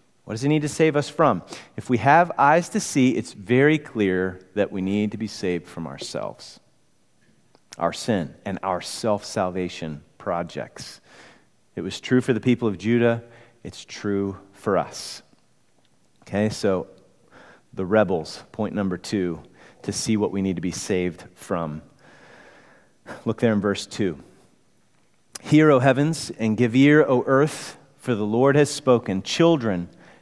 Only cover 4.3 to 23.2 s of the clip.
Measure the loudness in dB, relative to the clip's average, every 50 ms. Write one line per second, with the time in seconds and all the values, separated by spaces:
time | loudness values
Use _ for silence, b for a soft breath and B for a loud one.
4.3 | -4 -10 -18 _ _ -2 -2 -2 -2 -4 -2 0 0 0 0 -2 -2 -6 -10 -10
5.3 | -8 -6 -4 -4 -4 -4 -6 -10 -12 -12 -12 -10 -10 -12 -14 -10 -10 -8 -8 -8
6.3 | -12 -14 -20 -20 -20 -20 _ _ _ _ _ _ _ _ _ _ _ _ _ _
7.3 | _ _ _ _ _ _ _ _ -10 -4 -4 -4 -4 -4 -2 -2 0 0 0 -4
8.3 | -8 -12 _ -8 -8 -6 -4 -4 -4 -4 -4 -8 -12 -6 -2 -2 -2 -2 -4 -6
9.3 | -4 -2 -2 -2 -2 -4 -6 -6 -6 -8 -10 -10 -10 -12 -14 _ _ _ -6 -6
10.3 | -4 -4 -4 -6 -8 -12 -12 -12 _ -16 -16 -16 -18 -20 b b b b b b
11.3 | b b b b b _ _ _ _ -10 -8 -8 -10 -10 -2 2 2 2 4 2
12.3 | 0 0 2 0 0 2 0 -2 -4 -2 -2 0 2 4 4 2 2 0 -6 b
13.3 | b b b b b b b -18 -18 -18 -18 _ -16 -10 -6 -4 -2 -2 -2 -4
14.3 | -6 -10 -16 -20 _ -8 -2 0 0 0 0 -2 -8 -14 -14 -14 -14 -16 _ _
15.3 | _ _ _ _ _ _ _ _ _ _ _ _ _ _ _ _ _ _ _ -6
16.3 | -2 -2 -2 -2 -2 -2 0 0 0 0 -4 -6 -14 -20 _ _ _ _ _ b
17.3 | b b b b b b b b -10 -8 -4 2 2 2 4 4 0 -2 -4 -6
18.3 | -12 -16 -18 _ -8 -6 -6 -4 -4 -4 -2 -2 -4 -6 -6 -4 -2 -2 -2 -2
19.3 | -4 -8 -10 -20 b b b b b b -10 -8 -6 -6 -2 0 0 0 0 -2
20.3 | -2 -2 -2 -2 -2 -2 -4 -6 -6 -6 -4 -2 -2 -2 -2 -2 -6 -8 -18 -20
21.3 | _ -20 -8 -6 -4 -4 -4 -6 -8 -10 -14 -18 _ b b b b b b b
22.3 | b b b b b b b b b b b b b b _ -18 -18 -10